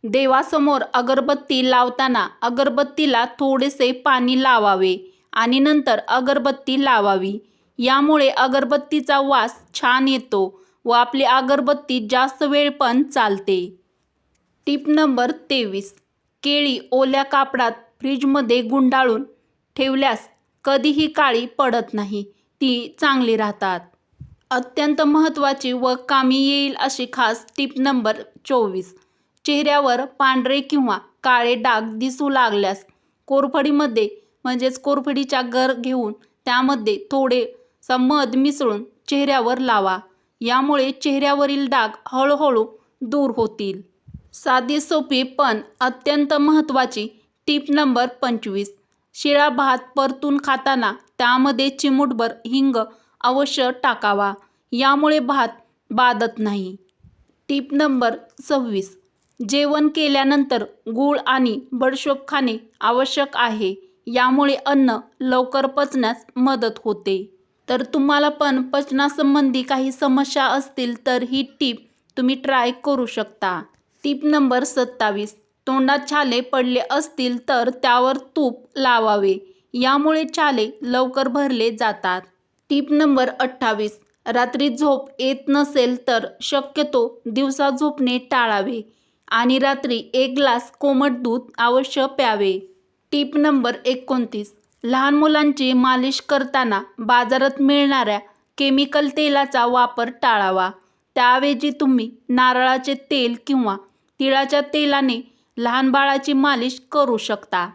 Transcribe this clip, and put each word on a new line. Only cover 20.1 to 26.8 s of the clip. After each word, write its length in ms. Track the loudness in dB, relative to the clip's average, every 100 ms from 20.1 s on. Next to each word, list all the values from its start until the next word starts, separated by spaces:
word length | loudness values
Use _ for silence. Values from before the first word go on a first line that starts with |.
| -2 -10 _ _ _
कधीही 420 | -2 0 2 0 0
काळी 400 | 2 2 2 -4
पडत 460 | -2 0 0 -2
नाही, 280 | -6 -6 -8 -10 _ _ _
ती 340 | -2 -2 -6 -2
चांगली 360 | 0 2 2 0
राहतात. 440 | -2 -2 -4 -4 -10 _ _ _ -20 -20 _
अत्यंत 500 | -6 -4 -2 -2 2
महत्त्वाची 720 | 2 4 2 2 -2 -2 -4
व 220 | -2 -2 -2 0
कामी 280 | 2 2 2
येईल 360 | 2 2 -2
अशी 300 | -2